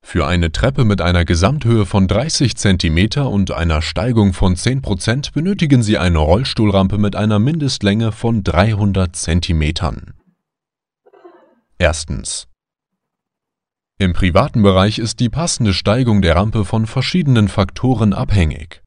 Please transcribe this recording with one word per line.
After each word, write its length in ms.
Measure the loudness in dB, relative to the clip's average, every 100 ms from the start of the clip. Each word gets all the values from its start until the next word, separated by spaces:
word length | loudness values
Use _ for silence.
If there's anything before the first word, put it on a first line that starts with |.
| -6
Für 220 | -4 -2
eine 240 | 0 -2
Treppe 320 | -2 -2 0
mit 180 | 0 2
einer 220 | 0 0
Gesamthöhe 640 | 0 2 2 0 0 0 2
von 220 | 0 2
dreißig 500 | 0 -2 -2 -2 0
Zentimeter 720 | 0 0 0 2 0 0 -2
und 220 | 0 -2
einer 300 | -2 0 0
Steigung 520 | -2 -4 0 2 2
von 240 | 2 0 0
zehn 240 | -2 -4
Prozent 500 | -4 -4 -2 -4 -4
benötigen 500 | -4 -4 -2 2 2
Sie 160 | 2 0
eine 220 | 2 2
Rollstuhlrampe 800 | 2 2 0 0 2 2 2 0
mit 180 | -2 0
einer 240 | 0 2
Mindestlänge 720 | 0 0 -4 -2 0 0 -2
von 320 | -2 -2 -2
dreihundert 720 | -2 0 0 2 0 0 -2 -4
Zentimetern. 960 | -2 -2 0 -2 0 -2 -6 -6 -14 -20 _ _ _ _ _ _ _ _ _ _ -20 -20 _ _ _ _
Erstens. 720 | -2 -2 -8 -10 -8 -12 -14 _ _ _ _ _ _ _ _ _ _ _ _ _ _ _
Im 140 | -2
privaten 500 | 2 2 2 2 4
Bereich 380 | 4 4 2 0
ist 220 | -6 -2
die 80 | -2
passende 440 | -2 -4 -2 0
Steigung 480 | 0 0 0 2 2
der 140 | 2 2
Rampe 300 | 0 -2 -2
von 200 | -2 -2
verschiedenen 600 | -4 -2 -2 2 2 2
Faktoren 640 | 0 -2 -2 -2 2 0
abhängig. 720 | 0 0 2 2 -2 -12 -20